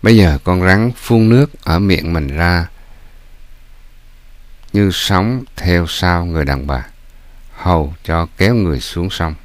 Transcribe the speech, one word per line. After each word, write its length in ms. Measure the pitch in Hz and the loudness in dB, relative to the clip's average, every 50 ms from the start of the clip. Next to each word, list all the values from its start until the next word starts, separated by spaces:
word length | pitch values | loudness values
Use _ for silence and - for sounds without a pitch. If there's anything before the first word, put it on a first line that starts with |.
| - | 4
Bây 140 | 110 113 | 6 6
giờ 220 | 110 98 85 76 69 - | 6 6 6 4 0 -2
con 180 | - 90 92 90 | -2 -2 0 2
rắn 300 | 92 92 101 110 123 123 | 2 2 2 2 -2 -4
phun 320 | - - - 120 113 113 110 | -6 -4 0 2 2 4 4
nước 360 | 117 123 143 143 - - - | 4 4 4 2 -2 -10 -4
ở 140 | - 80 85 | -2 0 2
miệng 340 | 101 98 92 - - 80 85 | 2 2 0 0 -2 -2 -4
mình 240 | 82 76 67 67 | -4 -4 -4 -4
ra 300 | 73 85 87 90 87 85 - - - - - - - - - - - - - - - - - - - - - - - - - - - - - - - - - - - - - - - - - - | -2 0 0 2 0 -2 -4 -10 -20 -20 -20 -20 -20 -20 -20 -20 -20 -20 -20 -20 -20 -20 -20 -20 -20 -20 -20 -20 -20 -20 -20 -20 -20 -20 -20 -20 -20 -20 -20 -20 -20 -20 -20 -20 -20 -20 -6 0
như 180 | 101 104 98 90 | 2 2 2 0
sóng 520 | - - - 101 90 95 110 123 127 123 - - | -2 -2 0 0 0 0 0 -2 -4 -6 -10 -16
theo 300 | - - 85 87 87 85 | -6 -2 0 2 2 0
sau 380 | 80 - - - 90 87 85 85 | -2 -4 -4 -2 0 0 0 -2
người 200 | 87 82 80 73 | -2 -2 -2 -2
đàn 220 | 69 69 67 67 | -2 -2 -4 -4
bà, 200 | 69 71 64 65 - - - - - - - - - - - - - - | -6 -6 -6 -8 -10 -18 -20 -20 -20 -20 -20 -20 -20 -20 -20 -20 -20 -20
hầu 420 | - - 92 90 82 76 69 82 - - | -8 -2 0 0 0 0 -4 -8 -12 -8
cho 220 | - 80 82 85 80 - | -4 -4 -4 -4 -6 -4
kéo 180 | - 101 101 120 | -2 0 2 2
người 260 | 117 101 87 76 65 | 2 0 0 -2 -4
xuống 300 | - - - 85 85 95 | -6 -8 -8 -6 -6 -6
sông. 240 | - - 85 80 78 - - | -4 -6 -6 -6 -6 -10 -14